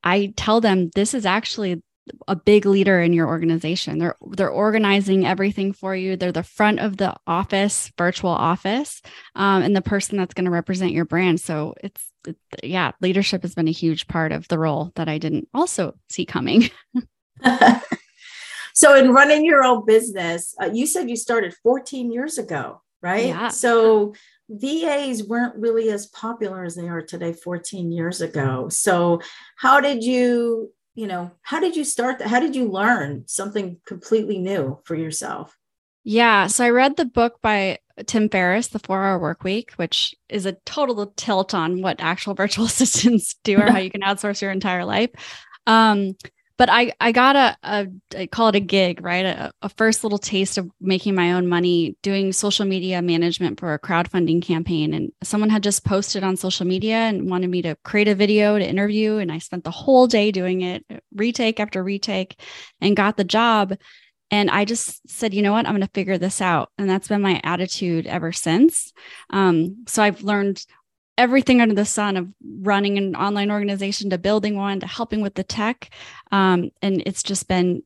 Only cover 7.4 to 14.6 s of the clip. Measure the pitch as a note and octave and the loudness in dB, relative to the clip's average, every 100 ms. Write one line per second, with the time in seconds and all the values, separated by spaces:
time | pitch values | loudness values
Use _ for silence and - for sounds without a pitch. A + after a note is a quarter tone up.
7.4 | G3 G3 G3+ - - - F3 F3+ F#3 E3+ | 0 0 0 -2 -8 -2 -2 0 -2 0
8.4 | D#3 F3+ F#3+ A#3 D4 - - - - - | 0 -2 -2 -4 -4 -12 -20 -20 -16 -2
9.4 | G3 F#3+ F#3 G3 - G3+ - G3+ F#3 - | 2 2 2 0 0 -4 -2 -4 -4 -4
10.4 | F3+ E3+ E3+ F#3 F3+ D#3+ E3 E3+ F#3 E3+ | -2 -2 -2 -2 -2 -2 -2 0 2 0
11.4 | - D#3 D3+ - - - - _ - E3+ | -2 -6 -6 -8 -16 -16 -20 _ -18 -18
12.4 | _ - B2+ F#3 E3 - F#3 F#3+ G3 F#3 | _ -14 -6 -2 -2 -2 0 0 0 -2
13.4 | F3 - D#3+ D#3+ E3 D3+ - E3 D#3+ D#3+ | -6 -2 -2 0 -2 -2 -4 -4 -2 -4
14.4 | E3+ E3 | -4 -2